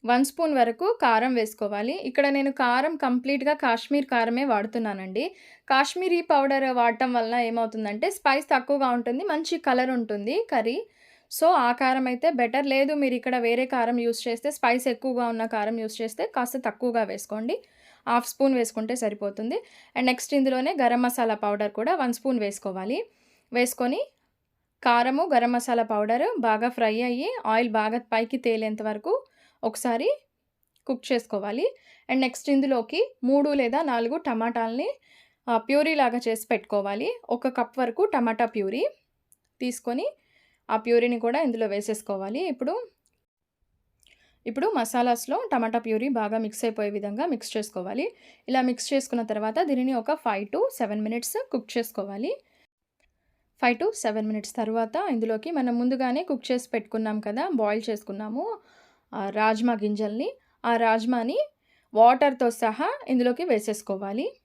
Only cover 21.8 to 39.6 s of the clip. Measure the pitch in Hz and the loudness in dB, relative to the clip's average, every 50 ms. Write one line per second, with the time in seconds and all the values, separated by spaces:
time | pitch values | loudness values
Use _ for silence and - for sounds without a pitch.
21.8 | 226 285 349 349 269 247 233 - - 269 254 240 214 202 202 - - 202 185 190 | 0 0 0 0 0 -2 -2 -2 -2 -2 -2 0 -2 -2 -4 -6 -8 -8 -6 -6
22.8 | 185 202 254 359 466 - _ _ _ _ _ _ _ _ - 247 247 247 - - | -4 -4 -4 -4 -4 -8 _ _ _ _ _ _ _ _ 0 0 0 0 0 -2
23.8 | 254 247 269 392 571 - _ _ _ _ _ _ _ _ _ _ _ _ _ _ | -2 -2 0 -2 -4 -6 _ _ _ _ _ _ _ _ _ _ _ _ _ _
24.8 | - 247 240 240 240 254 262 277 339 381 294 240 233 240 247 240 240 - 240 233 | 2 4 4 4 4 2 2 0 0 4 4 4 4 4 0 0 0 0 0 0
25.8 | 226 220 226 208 208 214 226 247 302 415 494 370 233 233 214 214 226 247 240 - | 0 0 0 0 0 0 2 0 2 0 0 0 2 2 2 2 2 -2 0 2
26.8 | 233 220 214 220 240 247 247 247 294 415 508 494 - - 220 226 247 240 214 220 | 0 2 2 0 0 -2 -2 -2 -4 -4 -6 -4 -2 0 2 2 2 2 2 0
27.8 | 214 214 220 240 233 _ - 220 233 226 - 254 254 240 226 220 220 220 214 214 | 0 0 -2 -4 -4 _ 0 0 0 0 -4 -2 0 0 0 0 -2 -4 -4 -4
28.8 | 220 214 214 214 208 330 403 539 539 _ _ _ _ _ _ _ - 226 220 - | -4 -6 -6 -4 -2 -2 -2 -2 -2 _ _ _ _ _ _ _ -6 -6 -4 -2
29.8 | - 254 233 226 285 427 587 - _ _ _ _ _ _ _ _ _ _ _ _ | -2 0 0 2 2 0 0 -2 _ _ _ _ _ _ _ _ _ _ _ _
30.8 | _ - 269 247 - - 269 233 233 - - 202 196 208 208 240 339 523 523 - | _ -6 -6 -6 -2 0 -2 -2 0 -2 -6 -4 -4 -4 -4 -2 -2 -2 -4 -4
31.8 | _ - - - _ - 254 262 262 254 254 - - - 285 269 269 277 269 240 | _ -20 -20 -20 _ -2 0 0 0 0 -2 -6 -2 2 2 2 4 4 2 0
32.8 | 226 220 - 330 480 539 - _ - 247 269 285 285 294 294 285 254 233 233 294 | 0 -2 0 0 0 -2 -2 _ 0 2 4 4 4 4 2 2 2 2 2 0
33.8 | 330 294 254 233 233 233 269 330 349 294 240 220 220 233 233 240 226 226 226 254 | 0 0 0 0 0 0 -2 -2 -2 -2 -2 0 -2 -2 0 -2 -2 -2 -2 -4
34.8 | 311 453 571 _ _ _ _ _ _ _ _ _ _ - 240 226 220 - 269 285 | -4 -4 -6 _ _ _ _ _ _ _ _ _ _ 0 0 0 0 2 2 4
35.8 | 302 311 320 294 269 240 226 247 240 233 226 220 - _ 240 208 214 _ - 202 | 4 4 4 4 4 2 2 0 -2 -2 -2 -2 0 _ -2 -2 0 _ -2 -2
36.8 | 196 196 202 208 262 381 494 480 - - 240 240 - 262 254 262 240 - - - | 0 -2 -4 -4 -4 -4 -4 -6 -4 -4 -4 -2 -2 -4 -2 -2 -4 -4 -2 -2
37.8 | 254 233 233 - 381 415 403 277 233 233 226 220 240 226 226 220 202 190 - 254 | -2 -2 2 2 0 2 2 2 2 0 2 0 0 -2 0 -2 -4 -2 -2 -2
38.8 | 370 587 587 _ _ _ _ _ _ _ - _ _ _ _ _ | -2 -2 -4 _ _ _ _ _ _ _ -20 _ _ _ _ _